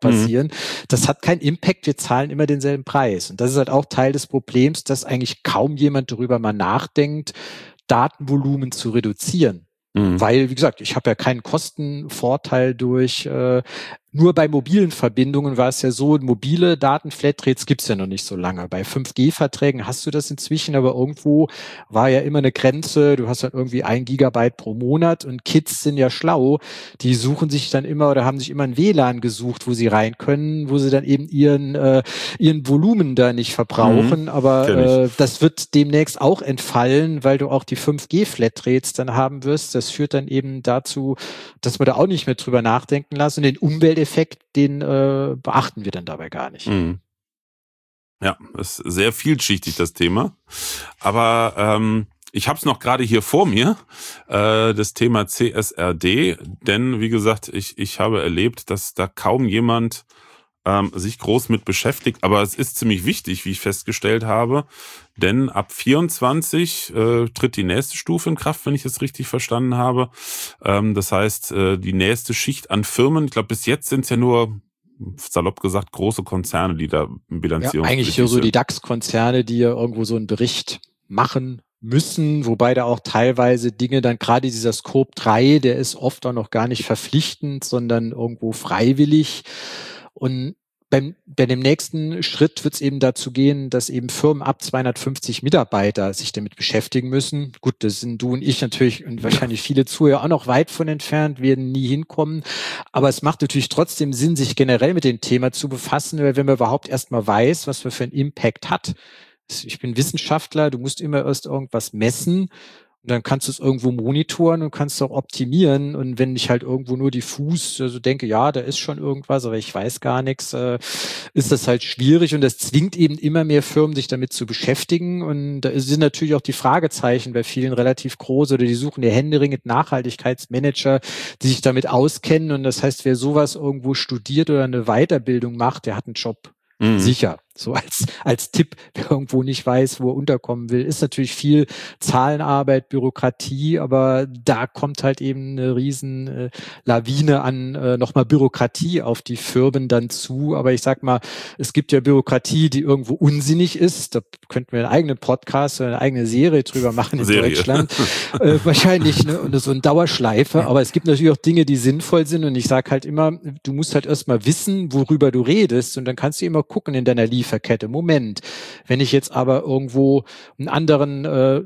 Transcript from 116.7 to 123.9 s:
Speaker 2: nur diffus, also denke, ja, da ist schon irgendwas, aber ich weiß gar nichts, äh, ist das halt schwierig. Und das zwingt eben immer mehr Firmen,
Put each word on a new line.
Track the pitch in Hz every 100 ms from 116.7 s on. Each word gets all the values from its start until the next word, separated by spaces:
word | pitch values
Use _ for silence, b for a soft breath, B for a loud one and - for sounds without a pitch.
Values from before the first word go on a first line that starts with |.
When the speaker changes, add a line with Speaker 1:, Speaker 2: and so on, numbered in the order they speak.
| 131 127 127
Speaker 2:
nur | 135
diffus, | 123 - - 143 170 - -
also | 131 120
denke, | 123 135 117
ja, | 107 139
da | 139
ist | 123 143
schon | - 147
irgendwas, | 147 139 - 139 120
aber | 110
ich | -
weiß | 92 110 -
gar | 131 127
nichts, | 131 135 -
äh, | 127 123 120 B B B B B
ist | 175 117
das | 135 -
halt | 123
schwierig. | - - 127 165 165
Und | 151
das | 135 -
zwingt | - 131 185 175
eben | 160 151
immer | 151 160
mehr | 156 147
Firmen, | 139 151 156